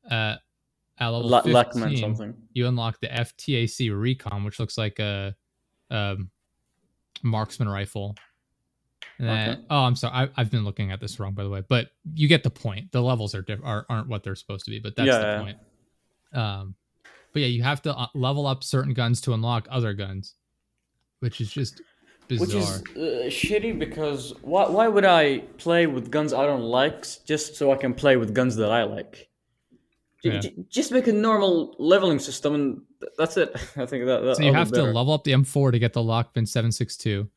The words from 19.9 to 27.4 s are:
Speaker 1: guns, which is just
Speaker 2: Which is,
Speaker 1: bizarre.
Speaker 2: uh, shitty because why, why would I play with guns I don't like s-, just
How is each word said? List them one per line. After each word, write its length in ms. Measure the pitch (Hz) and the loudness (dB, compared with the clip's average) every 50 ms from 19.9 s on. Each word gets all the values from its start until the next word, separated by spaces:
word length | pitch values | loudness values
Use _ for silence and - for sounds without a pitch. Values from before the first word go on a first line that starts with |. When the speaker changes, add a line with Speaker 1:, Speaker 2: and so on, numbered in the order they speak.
Speaker 1:
guns, 420 | 101 104 101 95 95 95 98 - _ _ _ _ _ _ _ _ _ _ _ _ _ _ _ _ _ _ | -2 -6 -8 -8 -8 -10 -10 -12 _ _ _ _ _ _ _ _ _ _ _ _ _ _ _ _ _ _
which 220 | - 117 - - | -6 -6 -4 -4
is 100 | 117 101 | -8 -6
just 300 | - 147 131 - - - - _ _ _ _ _ _ _ _ - | -4 -6 -6 -6 -8 -16 -20 _ _ _ _ _ _ _ _ -6
Speaker 2:
Which 120 | 127 110 | -2 -2
is, 140 | 113 - 101 | 0 0 0
Speaker 1:
bizarre. 240 | 101 92 - 95 95 - - - | 0 0 0 -2 -6 -8 -10 -8
Speaker 2:
uh, 320 | - 160 160 120 - 127 147 | -6 -4 -2 -2 -2 -4 -4
shitty 500 | - - - - 208 208 208 233 220 151 | -4 -4 -2 0 0 0 0 -2 -4 -4
because 540 | 156 - - 151 156 147 143 131 123 127 - - | -6 -6 -4 -4 -4 -4 -4 -6 -8 -12 -14 -14
why, 260 | - 139 165 196 202 - | -6 0 2 2 4 4
why 200 | 165 202 226 226 | 4 4 4 6
would 160 | 214 202 196 | 4 6 6
I 360 | 190 175 165 151 143 135 127 - - - - | 8 8 8 6 4 2 0 -4 -10 -18 -6
play 280 | - 170 170 170 170 | 0 2 4 4 4
with 240 | 156 135 127 113 - | 2 0 -4 -6 -2
guns 220 | - 151 151 151 | -2 0 0 0
I 140 | 123 123 139 | 0 2 2
don't 160 | 143 143 127 | 2 2 0
like 380 | 117 113 120 127 139 147 151 - | -2 0 2 4 2 2 0 -6
s-, 180 | - - - - | -12 -14 -14 -14
just 380 | _ - 156 151 | _ -2 -2 -2